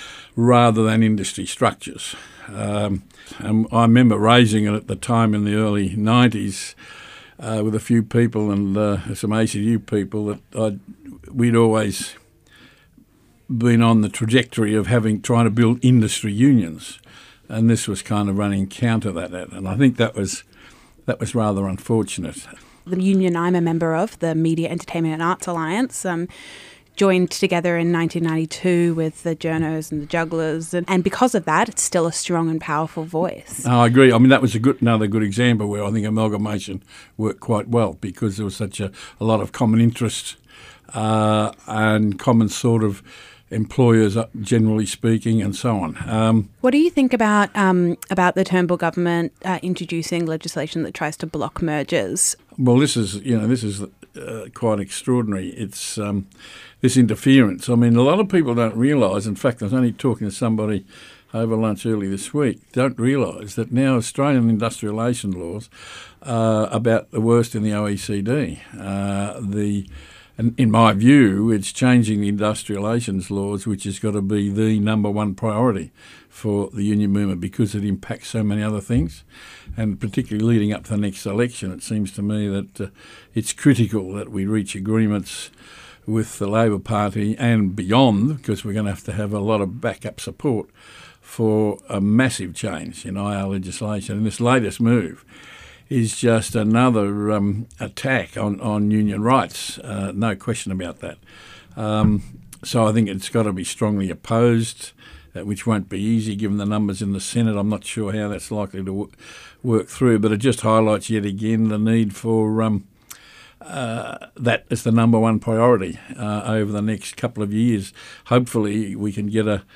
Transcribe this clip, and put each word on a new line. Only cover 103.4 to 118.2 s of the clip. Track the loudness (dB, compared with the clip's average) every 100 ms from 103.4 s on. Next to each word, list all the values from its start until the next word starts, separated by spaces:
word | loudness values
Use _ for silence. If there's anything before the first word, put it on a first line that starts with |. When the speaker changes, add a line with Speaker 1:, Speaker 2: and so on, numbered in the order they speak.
| -2
Speaker 1:
be | -4
strongly | -6 -4 -2 0 -2
opposed, | -6 -2 2 4 2 -2 -8 -18 -20 -20 -20 -18 -12
uh, | -8
which | -4 -2
won't | -2 -2
be | -4
easy | -2 -2 -2 -4
given | -4 -2
the | -2
numbers | -2 -2 -2
in | -4
the | -4
Senate. | -4 -2 0 0
I'm | -2
not | -4 -6
sure | -6 -4
how | -4 -4
that's | -6 -8
likely | -6 -6 -8
to | -8
w-, | -6 -8 -14 -20 -20 -20 _
work | 0 0 0
through, | 2 4 4
but | 4
it | 2
just | 0 0
highlights | 2 4 4 0 -2
yet | -4 -2
again | -4 -2 0 0
the | 2
need | 2 2 0 -2
for, | -2 0 2 0
um, | 0 -2 -4 _ -20 -20 -20 -20 -20 -20
uh, | -12 -8 -6 -6 -8 -12 -16 -4
that | 0 0 -2
as | -4
the | 2
number | 4 4 4
one | 4 0
priority, | 0 2 4 4 0 -8 -14 -10
uh, | -6 -4 -2
over | -2 -2
the | -2
next | -2 -4 -8 -8
couple | -8 -4
of | -4
years. | 0 2 2 -4 -14 -20 -14